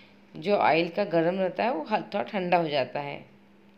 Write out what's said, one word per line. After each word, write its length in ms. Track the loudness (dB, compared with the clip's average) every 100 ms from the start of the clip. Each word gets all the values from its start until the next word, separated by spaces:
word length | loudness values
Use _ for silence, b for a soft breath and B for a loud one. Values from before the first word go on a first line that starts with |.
| B B -20
जो 220 | -8 0 2
ऑयल 320 | 4 4 2
का 160 | -2 0
गर्म 320 | 2 2 0
रहता 260 | -2 0
है 80 | -2
वो 100 | -2
हल-, 200 | -2 -4
थोड़ा 180 | -4 -6
ठंडा 340 | -4 -4 2 4
हो 120 | 4
जाता 320 | 0 0 -4
है। 240 | -8 -10 -14 -20 -20 -20 -20